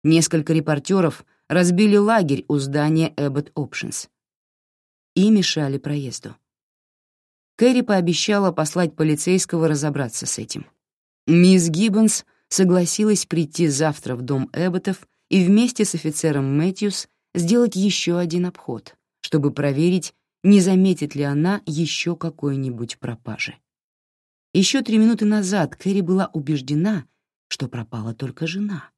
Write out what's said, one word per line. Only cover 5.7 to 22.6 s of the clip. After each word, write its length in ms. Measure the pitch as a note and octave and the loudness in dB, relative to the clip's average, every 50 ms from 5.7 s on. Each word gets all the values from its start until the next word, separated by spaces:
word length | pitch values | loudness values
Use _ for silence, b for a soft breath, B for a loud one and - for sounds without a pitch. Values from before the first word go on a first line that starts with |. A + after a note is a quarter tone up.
| C3+ | -4
проезду. 580 | C#3 - C#3+ D3 D3 C#3 B2 - - - A#2 A#2 _ _ _ _ _ _ _ _ _ _ _ _ _ _ _ _ _ _ _ _ _ _ _ _ | -6 -6 -6 -6 -6 -6 -10 -12 -14 -16 -16 -20 _ _ _ _ _ _ _ _ _ _ _ _ _ _ _ _ _ _ _ _ _ _ _ _
Кэрри 260 | - A3+ B3+ B3+ B3 | 2 4 4 4 2
пообещала 720 | B3 - G#3 F#3 F3 E3+ E3+ - - - G#3 G3+ G3 F#3 | 2 2 0 2 2 0 0 0 0 0 0 2 2 0
послать 440 | E3 - D#3 D3+ - F3+ F3 D#3 - | 0 -2 -4 -2 -2 -2 -2 -2 -2
полицейского 720 | - D#3 D#3 D3+ D3 - F3+ F#3 F#3+ F3 - - E3 D#3+ | -2 0 0 0 0 0 0 0 0 0 -2 -2 0 0
разобраться 580 | D#3+ D3+ C#3+ D3 D3+ C#3 C#3+ C3+ B2 - - - | 0 0 0 -2 -4 -4 -4 -6 -6 -8 -8 -8
с 120 | - - | -8 -8
этим. 280 | - A2 - - - - _ _ _ _ _ _ _ _ _ _ _ _ | -8 -10 -12 -12 -14 -14 _ _ _ _ _ _ _ _ _ _ _ _
Мисс 440 | - D#3+ F3 F3+ F#3 F#3+ F#3 E3 E3+ | 2 4 6 8 8 6 6 4 2
Гиббонс 560 | D#3 E3 G#3+ A3+ F#3+ G#3+ A3 G#3+ - - - _ _ _ _ _ | 0 0 0 2 2 2 2 2 2 -2 -8 _ _ _ _ _
согласилась 760 | - - F#3+ F3+ F3 F#3 F3 E3 - - G#3+ G#3+ G#3 G3 - | 0 2 4 4 4 2 2 0 0 0 2 2 2 0 -2
прийти 420 | _ - E3 D#3+ D3 - - E3+ | _ -2 -2 -2 -2 -2 0 0
завтра 480 | D#3 C#3 C#3 D#3+ D#3 C#3+ - - C3+ B2+ | 0 2 0 -2 -2 -2 -4 -8 -8 -8
в 60 | B2 | -8
дом 280 | B2+ B2 C#3+ C3+ C3 - - | -4 -4 -2 -4 -4 -4 -4
Эбботов 540 | C#3 F3 F#3 F3 F#3 - G3+ F#3 - - _ _ _ _ _ | -4 -4 -2 -4 -4 -4 -6 -6 -6 -10 _ _ _ _ _
и 140 | C#3+ G3 F3+ | 2 2 4
вместе 420 | F3+ G3+ G#3+ A#3+ A#3+ - - G#3+ | 6 4 4 4 2 0 -2 -2
с 100 | G3+ - | -2 -2
офицером 600 | E3 - D#3 D3+ - - D#3+ D3 C#3+ C3+ C3+ C#3 | -4 -6 -6 -6 -2 -2 0 0 0 -2 0 0
Мэтьюс 500 | D3 E3 F#3+ F#3 - G#3 G3+ F#3+ - - _ _ _ _ _ _ | 0 0 0 -2 -2 -4 -4 -4 -6 -12 _ _ _ _ _ _
сделать 420 | E3+ E3+ E3+ A3 A#3+ A#3+ A#3 - | -4 0 2 4 4 2 2 0
ещё 420 | F#3 G3 G#3 F#3 - - F3 E3+ | 0 0 0 0 -2 -2 -2 -2
один 280 | F3 F3 E3 D#3+ F3+ F3+ | -2 -2 -2 -2 -2 -4
обход, 500 | F3+ F3+ - - - A#2+ A2 _ - _ _ _ _ _ _ | -4 -6 -10 -12 -12 -12 -12 _ -20 _ _ _ _ _ _
чтобы 300 | - - - D#3 C#3 D3 | -6 -2 0 0 0 0
проверить, 640 | - C#3 C3+ C#3+ C#3 C#3 D#3+ F3+ F3+ F3+ D3+ - _ _ _ _ _ _ - | -2 0 -2 -2 0 2 2 2 2 0 -2 -6 _ _ _ _ _ _ 4
не 180 | F#3+ G3+ G3 | 6 6 6
заметит 540 | F3+ F#3+ F#3+ F#3 F#3+ F#3+ F3+ - D3 D3 - | 6 4 4 4 4 2 2 0 -4 -8 -4
ли 80 | C#3+ C#3+ | -4 -4
она 380 | C#3 C#3+ D3 D#3 F#3 G3+ G3+ _ | -2 0 0 0 0 -2 -2 _
ещё 500 | - D3+ D3+ E3+ D3+ - - - E3+ C#3 | -6 -4 -4 -4 -4 -4 -6 -4 -6 -6
какой-нибудь 840 | C#3 - E3 D#3 - - D3 C#3 C#3 | -6 -8 -10 -8 -6 -6 -4 -4 -4